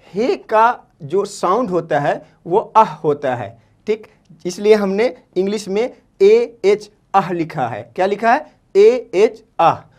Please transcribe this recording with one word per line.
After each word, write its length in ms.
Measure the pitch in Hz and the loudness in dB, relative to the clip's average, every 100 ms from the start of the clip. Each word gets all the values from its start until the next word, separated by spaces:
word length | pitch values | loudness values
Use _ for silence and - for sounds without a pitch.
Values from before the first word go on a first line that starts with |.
| _ | _
हे 200 | 175 247 381 | -6 -4 -4
का 280 | - 214 226 240 _ _ | -2 2 2 0 _ _
जो 220 | 147 180 | -6 -4
साउंड 460 | 202 - - 240 247 | -4 -4 -2 0 0
होता 300 | 180 160 151 | -4 -2 -2
है 200 | 143 202 - _ - | -2 -4 -8 _ -2
वो 120 | 180 - 220 | -2 0 0
अह 180 | 214 | 0
होता 400 | 156 160 143 139 | 0 -4 -2 -4
है। 160 | 123 104 - _ _ - | -6 -8 -16 _ _ -8
ठीक, 200 | 214 - _ _ 160 | -8 -8 _ _ -12
इसलिए 300 | 175 185 208 | -10 -4 2
हमने 400 | 214 202 196 240 - _ - | 2 2 -2 -4 -4 _ -6
इंग्लिश 320 | 190 214 202 | -4 -4 -6
में 140 | 196 247 - _ _ | -6 -6 -8 _ _
ए 380 | 196 220 240 - | 4 4 2 -2
एच 260 | 190 208 - _ _ | 0 0 -2 _ _
अह 160 | 196 175 | -2 -2
लिखा 340 | 180 160 160 123 | -6 -6 -6 -6
है। 140 | 113 113 - | -8 -12 -4
क्या 100 | 185 | -4
लिखा 260 | 202 226 | -2 0
है? 140 | 262 302 _ _ | 0 -2 _ _
ए 360 | 190 208 247 233 | 4 4 4 -4
एच 280 | 170 226 - _ _ | 0 0 0 _ _
अह। 180 | 165 131 - | 0 0 -8